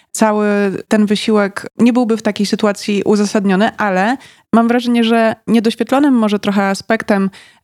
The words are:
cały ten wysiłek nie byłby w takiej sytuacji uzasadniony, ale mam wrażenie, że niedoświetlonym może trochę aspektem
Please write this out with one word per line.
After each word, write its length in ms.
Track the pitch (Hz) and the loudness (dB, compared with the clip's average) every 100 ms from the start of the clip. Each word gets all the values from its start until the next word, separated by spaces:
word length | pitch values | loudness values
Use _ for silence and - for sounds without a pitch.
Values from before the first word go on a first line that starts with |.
| _ | _
cały 340 | - 220 208 208 202 202 180 - | -2 0 2 0 0 -2 -4 -2
ten 180 | 220 208 | 0 2
wysiłek 600 | 208 - 214 202 - - - | 0 0 0 0 -6 -14 0
nie 140 | 233 | 2
byłby 240 | 247 233 220 | 2 0 -2
w 60 | |
takiej 240 | 214 202 202 | -2 -4 -2
sytuacji 560 | 208 214 196 - 202 | 0 0 -2 -4 -2
uzasadniony, 720 | - 208 208 220 196 190 220 - | 0 0 0 0 0 0 0 -2
ale 400 | 208 185 202 269 - _ _ | -2 0 -2 -4 -8 _ _
mam 140 | 226 233 | 0 2
wrażenie, 360 | 240 240 240 | 0 0 0
że 320 | 226 226 220 220 - | 2 2 0 -2 -2
niedoświetlonym 680 | 226 220 - 233 262 294 | 0 0 -2 -2 2 2
może 240 | 247 214 202 | 2 0 0
trochę 300 | 208 202 196 | -2 0 0
aspektem 640 | 196 - 220 - 202 196 - - _ | -4 -4 -4 0 0 -2 -6 -20 _